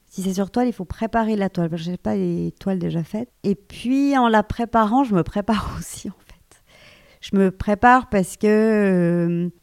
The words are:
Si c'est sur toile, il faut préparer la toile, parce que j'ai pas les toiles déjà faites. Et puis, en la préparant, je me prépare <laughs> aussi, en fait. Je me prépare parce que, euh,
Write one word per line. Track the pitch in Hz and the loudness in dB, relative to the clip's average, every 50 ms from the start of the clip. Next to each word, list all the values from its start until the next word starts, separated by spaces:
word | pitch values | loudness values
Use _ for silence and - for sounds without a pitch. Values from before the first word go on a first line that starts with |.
| _ _ | _ _
Si | - - 180 | -10 -6 -4
c'est | 190 185 | -4 -2
sur | 190 196 175 | -2 -4 -2
toile, | - 247 254 | -2 -2 -2
il | 247 - | -2 -2
faut | - 175 | -6 -8
préparer | - - - 226 220 - 226 220 214 220 | -12 -8 -8 -6 -2 -2 -2 0 0 0
la | 208 196 190 | -2 -2 -2
toile, | - 180 170 160 | -2 -2 -2 -2
parce | 170 165 160 | -4 -6 -6
que | 175 | -8
j'ai | 180 | -8
pas | - - 214 214 | -6 -4 -4 -2
les | 196 185 175 170 175 170 170 - - | -2 -2 -2 -2 -4 -4 -6 -8 -6
toiles | - 196 190 180 | -6 -4 -4 -2
déjà | 170 170 156 170 160 | -4 -4 -4 -4 -6
faites. | - - 220 247 - _ _ - | -6 -8 -8 -10 -10 _ _ -4
Et | 202 196 | -4 -4
puis, | - _ - - - - 240 262 277 277 285 277 | -4 _ -14 -16 -8 -4 -2 0 0 2 2 2
en | 262 240 | 2 2
la | 233 220 214 208 | 4 4 2 2
préparant, | - - - 240 220 - 226 220 202 233 269 285 | 0 -4 -6 -4 0 2 2 2 4 2 2 2
je | 233 202 | 2 2
me | 170 160 | 0 0
prépare | - - 208 196 - 220 196 - - - | 0 -2 -4 -2 0 -2 -2 -2 -4 -8
<laughs> | 160 | -10
aussi, | 175 - - - - 208 | -10 -12 -14 -12 -12 -14
en | - - _ | -14 -16 _
fait. | - - _ _ _ _ _ _ _ _ _ - - - _ _ _ _ _ | -20 -20 _ _ _ _ _ _ _ _ _ -20 -20 -20 _ _ _ _ _
Je | - - - | -8 -2 0
me | 196 196 185 | 2 2 2
prépare | 190 - - 214 208 202 - 247 254 254 - - | 0 -2 -2 -2 0 4 6 6 6 6 4 2
parce | - 196 180 - - | 0 0 0 -2 -2
que, | - 214 | 0 2
euh, | 214 214 214 220 220 220 208 208 190 185 180 175 170 175 175 170 170 175 170 175 175 - _ | 2 4 4 4 4 2 2 2 2 2 2 2 2 2 2 0 0 0 -2 -4 -4 -6 _